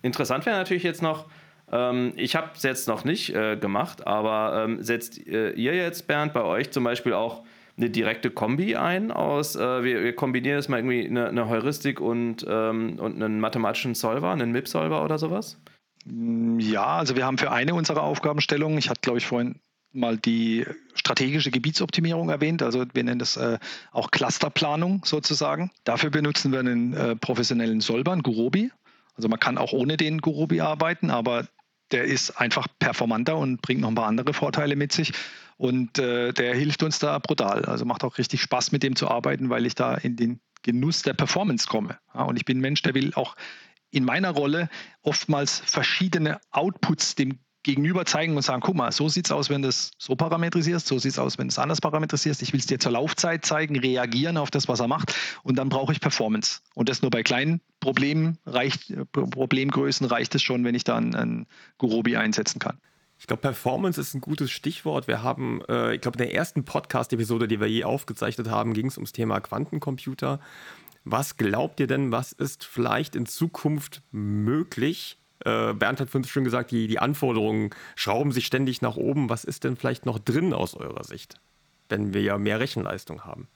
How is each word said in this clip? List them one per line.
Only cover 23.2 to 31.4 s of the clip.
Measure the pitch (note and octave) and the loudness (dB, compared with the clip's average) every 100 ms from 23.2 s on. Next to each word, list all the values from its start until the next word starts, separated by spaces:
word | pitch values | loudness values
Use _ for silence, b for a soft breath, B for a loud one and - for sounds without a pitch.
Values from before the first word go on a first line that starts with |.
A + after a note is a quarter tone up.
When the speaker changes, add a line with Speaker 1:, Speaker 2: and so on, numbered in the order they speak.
| A#2+ B2 | 0 0
Speaker 2:
äh, | A#2+ A2+ B B B | 0 0 B B B
auch | A#2+ - | -4 0
Clusterplanung | - B2+ - D3+ - D#3 D3+ F3 F#3+ | 0 0 0 -2 0 0 2 2 0
sozusagen. | - D3+ - D3 C#3+ D3+ F3+ _ | 0 0 0 0 0 0 -4 _
Dafür | - A#2+ D#3 | -2 0 2
benutzen | D3+ D3 D3 C#3 | 2 2 2 2
wir | C3 | 2
einen, | B2+ A#2+ A#2+ | 2 2 2
äh, | C3 B2 A2+ | 0 0 0
professionellen | - A#2+ A#2 A#2+ A2+ A2 | -2 0 2 2 2 2
Solver, | G#2+ A#2 C#3 | 2 0 2
einen | F#3 | 2
Gurobi. | C3+ A2 A#2 F3 A#3 _ b b b - | 2 2 2 2 0 _ b b b -4
Also | A2+ | -2
man | A2+ | 2
kann | - B2 | 2 2
auch | B2 | 0
ohne | C3 B2+ D#3 | 2 0 2
den | D#3 D#3 | 0 2
Gurobi | D#3 D3 D#3 E3 | 0 0 0 2
arbeiten, | D#3 D3+ D#3+ E3+ E3+ | 2 2 0 0 0
aber | B2 A#2 A#2+ | 0 2 0